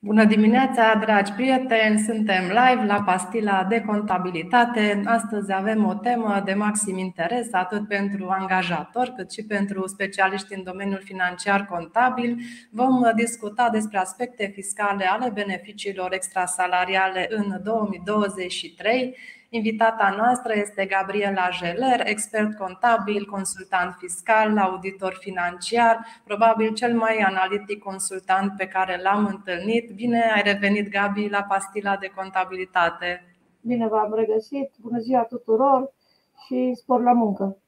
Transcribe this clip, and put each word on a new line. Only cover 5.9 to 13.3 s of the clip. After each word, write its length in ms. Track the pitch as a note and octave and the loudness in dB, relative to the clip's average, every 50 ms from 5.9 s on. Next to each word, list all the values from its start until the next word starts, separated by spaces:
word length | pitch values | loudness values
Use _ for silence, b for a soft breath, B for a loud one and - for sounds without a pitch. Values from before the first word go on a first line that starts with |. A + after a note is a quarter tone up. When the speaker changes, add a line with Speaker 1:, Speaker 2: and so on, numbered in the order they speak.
| - | 0
Speaker 1:
temă 480 | G#3+ G#3+ A#3+ B3 A#3+ A3+ G#3+ G3+ G3 F#3 | -2 0 0 0 0 0 0 0 0 0
de 80 | F#3 F#3+ | 0 -2
maxim 440 | G3+ G#3 G#3+ G#3+ G#3+ - - F#3 F#3 | 0 0 0 0 -2 -4 -4 -4 -4
interes, 560 | F#3 F#3 F3+ - E3 E3+ A#3 B3 A#3 A3+ G#3+ | -4 -6 -4 -4 -4 -2 -2 -2 -4 -2 -2
atât 340 | F#3 F#3 F#3 G#3+ G#3 G#3+ G#3 | -2 -2 0 -4 -6 -6 -4
pentru 400 | G#3 G3+ G3 G3+ G3+ G3 F#3 F#3 | -4 -2 -2 -2 -4 -4 -4 -2
angajator, 840 | F#3+ F#3+ F#3+ F#3+ F#3+ F#3 F#3 E3+ F3 D#3 D3+ - - A#3 B3+ B3 B3+ - | -2 -2 -2 0 0 0 0 0 -2 -4 -6 -6 -4 -4 -4 -4 -4 -12
cât 140 | F#3+ - | -14 -12
și 140 | - - G#3+ | -12 -14 -10
pentru 420 | G#3+ G#3 G3+ G3 G3 G3+ F#3+ F#3+ F#3+ | -6 -4 -2 -2 -2 -4 -6 -6 -8
specialiști 680 | G3 - G3+ F#3+ G3 - F#3+ F#3+ G3 G3+ G3 - G3+ | -6 -6 -6 -6 0 0 0 0 0 -2 -8 -8 -12
în 100 | F#3+ F#3 | -12 -10
domeniul 380 | F#3 F#3 F#3+ G3 G3 G3 F#3+ F#3+ | -10 -10 -6 -4 -4 -4 -6 -8
financiar 640 | G3 G3 F#3 F#3 F3+ F3+ F3 - G3+ G3 G3 G3+ | -10 -6 -2 -2 -2 -2 -4 -2 0 0 0 0
contabil. 720 | - F3+ F3 E3 D#3+ _ A3 B3 B3+ B3 A#3+ A#3+ A#3+ A#3+ A#3+ B B B B B B | -2 -8 -8 -8 -4 _ 2 2 2 2 0 -2 -2 -4 -4 B B B B B B
Vom 300 | - G#3+ B3 C4+ C4 B3+ B3 A3+ A3+ | -2 0 2 4 4 4 4 4 4
discuta 540 | A3 A#3 A3+ | 2 0 -2